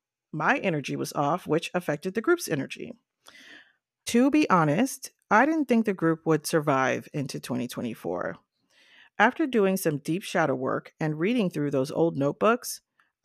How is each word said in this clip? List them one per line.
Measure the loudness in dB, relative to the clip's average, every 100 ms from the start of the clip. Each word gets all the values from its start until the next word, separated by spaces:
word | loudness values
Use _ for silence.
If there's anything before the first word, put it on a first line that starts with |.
| _ _ _
My | -4 0 0
energy | 0 -2 -4 -6
was | -6
off, | -2 0 -2 0
which | -2 0
affected | -6 -4 -4 -4
the | -4
group's | 0 0 0
energy. | -6 -6 -10 -14 -16 _ _ -20 -20 -20 -20 _ _ _ _ 0
To | 2 4
be | 4 4
honest, | 4 4 2 0 -4 -14 _ _
I | 4 4
didn't | 2 2
think | 2 2
the |
group | 0 0 0 0
would | 0 2
survive | 0 2 2 2 -2 -4
into | -8 -6 -8
twenty | -6 -6 -6
twenty-four. | -6 -8 -8 -6 -4 -6 -8 _ _ _ _ _ -20 -20 2
After | 2 2 -2
doing | 2 2 2
some | 0 -2
deep | -4 -6
shadow | -2 0 0 0
work | -2 -4 -8 _
and | -4 -2
reading | 0 0 0
through | -2 -2
those | 0 -2
old | 0 0 0
notebooks, | -2 0 0 0 -4 -14 _ _ _ _